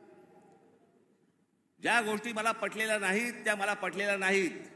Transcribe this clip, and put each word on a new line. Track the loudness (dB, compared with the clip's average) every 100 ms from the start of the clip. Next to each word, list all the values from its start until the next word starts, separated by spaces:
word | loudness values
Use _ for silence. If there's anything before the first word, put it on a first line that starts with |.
| -20 -20 -20 -20 -20 -20 -20 _ _ _ _ _ _ _ _ _ _ _
ज्या | 2 2
गोष्टी | 2 -2 -2
मला | -2 0
पटलेल्या | 0 -2 -2 0 2
नाहीत, | 2 2 0
त्या | -2 -2 0
मला | 0
पटलेल्या | -2 -2 -2 -2 0
नाहीत. | 2 2 2 -4 -14